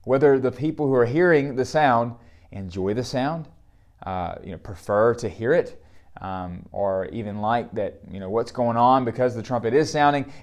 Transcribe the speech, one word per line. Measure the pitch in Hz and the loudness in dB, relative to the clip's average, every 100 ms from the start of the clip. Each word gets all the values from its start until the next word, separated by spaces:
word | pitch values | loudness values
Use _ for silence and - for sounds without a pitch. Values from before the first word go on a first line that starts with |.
whether | 117 131 143 135 | 0 4 6 6
the | 123 | 2
people | - 156 156 143 | -2 -4 -2 0
who | |
are | 131 117 | 4 4
hearing | 151 180 151 143 127 | 4 6 4 2 -4
the | |
sound | 123 156 143 117 120 120 - - - | 0 2 4 4 0 -6 -20 -20 -18
enjoy | 98 95 92 95 | -14 -10 -4 -2
the | 113 | -2
sound, | 120 127 139 165 151 - _ _ _ _ | -4 -4 -4 -4 -10 -20 _ _ _ _
uh, | - 92 87 - | -8 -6 -6 -8
you | - | -12
know, | 82 | -14
prefer | - 90 - 104 117 | -14 -14 0 2 4
to | 117 110 | 2 -6
hear | 85 117 | -4 0
it, | 165 - - - - _ - | 0 0 -10 -20 -20 _ -14
um, | 95 92 90 90 - | -10 -8 -10 -12 -12
or | 98 101 95 90 | -4 -2 -2 -4
even | 117 104 104 | -8 -8 -6
like | 107 120 - | -2 -2 -2
that, | 110 98 - - | -6 -6 -8 -16
you | 95 | -12
know, | 95 | -4
what's | 113 117 | -2 -2
going | - 120 117 | -2 0 4
on | 123 131 | 4 4
because | 120 113 127 | 2 0 -2
the | 113 | -2
trumpet | 104 123 113 | -4 -2 2
is | 139 151 | 2 2
sounding. | 151 143 143 135 - | 2 2 2 -4 -6